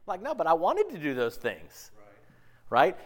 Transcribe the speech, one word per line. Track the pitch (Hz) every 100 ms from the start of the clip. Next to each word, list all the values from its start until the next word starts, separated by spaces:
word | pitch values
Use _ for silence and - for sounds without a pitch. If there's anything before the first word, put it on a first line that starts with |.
| -
Like, | 185
no, | 247
but | 269 160
I |
wanted | 165 185 349 427
to | 208
do | 151
those | 127 117 -
things. | 120 90 - - - - - - - - - - -
Right? | 117 165 -